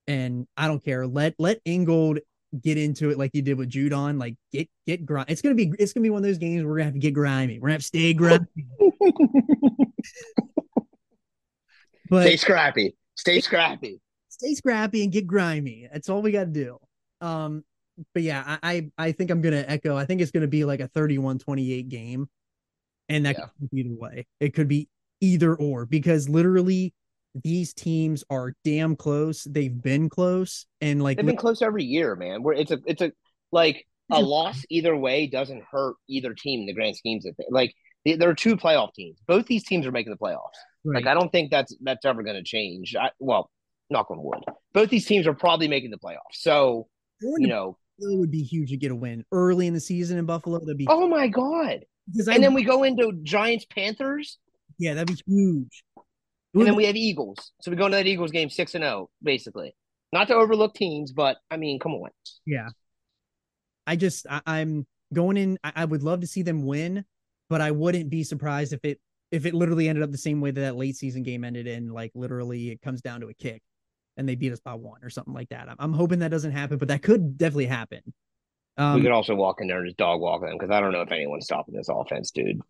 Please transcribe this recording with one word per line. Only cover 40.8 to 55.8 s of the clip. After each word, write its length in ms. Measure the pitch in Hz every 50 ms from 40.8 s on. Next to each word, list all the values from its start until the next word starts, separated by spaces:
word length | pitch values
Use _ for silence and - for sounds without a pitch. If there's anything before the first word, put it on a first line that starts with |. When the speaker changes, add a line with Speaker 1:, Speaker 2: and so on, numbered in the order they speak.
| -
Speaker 1:
Right. 200 | 156 143 - -
Speaker 2:
Like, 40 | 135
I 60 | 143
don't 180 | 170 180 165
think 200 | - 175 156 135
that's, 240 | 151 139 127 - 104 -
that's 240 | 127 135 131 - -
ever 180 | 135 123 113 107
gonna 200 | 110 101 98 87
change. 520 | - - 110 107 95 87 92 92 - 117
I, 160 | 117 123 139 - -
well, 300 | 135 131 117 95 - - _ _ _ _ _ _ _ -
knock 200 | - 117 104 -
on 100 | 82 80
wood. 220 | 73 69 - - - - - - _ _ -
Both 160 | 196 220 208
these 160 | 254 214 -
teams 220 | - 208 196 160 165
are 60 | 175
probably 340 | - - 175 170 160 165 151
making 240 | 147 139 127 120
the 60 | 104 90
playoffs. 360 | - - - - - - -
So, 540 | - - 165 151 147 139 127 117 117 113 - _ _ _ _ _ _
Speaker 1:
Going 200 | 208 254 302 330
Speaker 2:
you 60 | 262 202
Speaker 1:
to 60 | 117
Speaker 2:
know. 240 | 104 95 95 90 _ _ _ _ -
Speaker 1:
Buffalo 180 | 202 202 196 190
would 120 | 180 160
be 120 | 143 160 143
huge 260 | 117 165 160 147 127
to 80 | 139 131
get 140 | 143 131
a 40 | 127
win 300 | 117 127 120 117 113 110 _
early 360 | 190 180 180 180 180 180 180 175
in 60 | 170
the 60 | 165
season 380 | - - 180 175 175 170 180 175
in 80 | 170
Buffalo. 340 | 165 165 165 - 170 170 165
That'd 180 | 165 156 147 139
be 100 | 139 -
Speaker 2:
Oh 180 | 320 330 370 349
my 200 | 330 302 277 240
God. 560 | 190 247 254 277 320 330 311 220 - - - _ _ _ _ -
Speaker 1:
because 180 | 170 220 190 214
Speaker 2:
And 100 | 233 254
Speaker 1:
I 20 |
Speaker 2:
then 140 | 269 277 269
we 100 | 269 214
go 200 | 240 254 262 269
into 280 | 269 254 233 240 220 196 160 151
Giants, 420 | 147 180 208 214 233 233 220 -
Panthers. 720 | - - 208 190 214 220 - 269 269 285 294 294 - - - _ _ _ _ _ _ - -
Speaker 1:
Yeah, 160 | 175 160 147
that'd 140 | 156 170 170
be 140 | 180 - - 185
huge. 560 | 196 202 196 185 165 143 127 120 - -